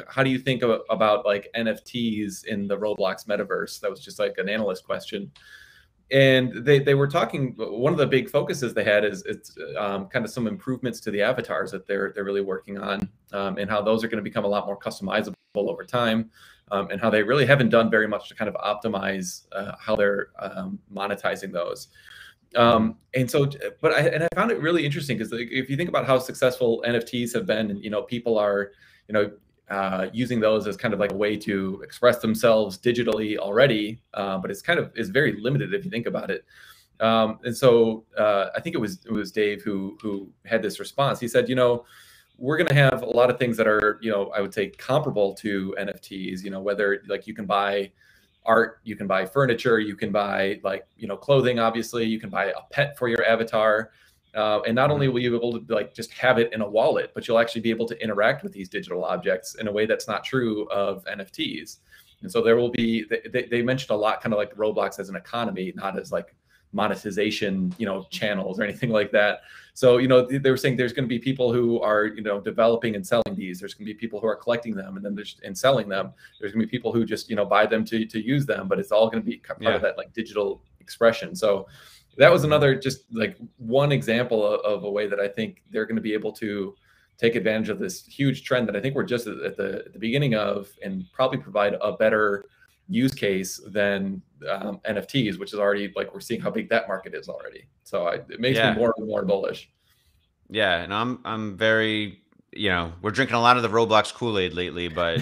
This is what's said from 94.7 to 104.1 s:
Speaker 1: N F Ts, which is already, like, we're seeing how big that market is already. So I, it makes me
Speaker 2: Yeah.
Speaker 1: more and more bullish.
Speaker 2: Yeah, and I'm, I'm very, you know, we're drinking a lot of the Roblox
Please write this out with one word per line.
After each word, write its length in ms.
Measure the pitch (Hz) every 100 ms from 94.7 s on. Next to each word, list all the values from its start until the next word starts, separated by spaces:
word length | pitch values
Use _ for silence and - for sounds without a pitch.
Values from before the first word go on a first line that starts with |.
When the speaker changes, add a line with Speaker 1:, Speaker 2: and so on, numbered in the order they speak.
| 185 -
Speaker 1:
N 120 | 104
F 100 | 92
Ts, 300 | 139 110 90
which 160 | 98
is 60 | 104
already, 320 | 101 101 101 95
like, 180 | 98
we're 60 | 98
seeing 220 | - 113
how 100 | 107
big 180 | 110 98
that 180 | 113 -
market 260 | 95 -
is 140 | 78 -
already. 380 | - - - - _
So 240 | - 95 87
I, 80 | -
it 240 | - -
makes 180 | 120 123
me 80 | 110
Speaker 2:
Yeah. 80 |
Speaker 1:
more 200 | 107 113 113
and 100 | 107
more 160 | 104
bullish. 460 | 95 98 - - - _ _ _ _ _ _ _ _
Speaker 2:
Yeah, 320 | 104 101 85
and 120 | 85
I'm, 260 | 101 117 123 -
I'm 320 | 110 107 92
very, 640 | 110 110 110 107 107 92 _ _ _
you 160 | - 101
know, 240 | 90 85 85
we're 100 | 98
drinking 240 | 104 131 117
a 60 |
lot 160 | 117 123
of 60 |
the 60 | 117
Roblox 440 | 113 113 107 104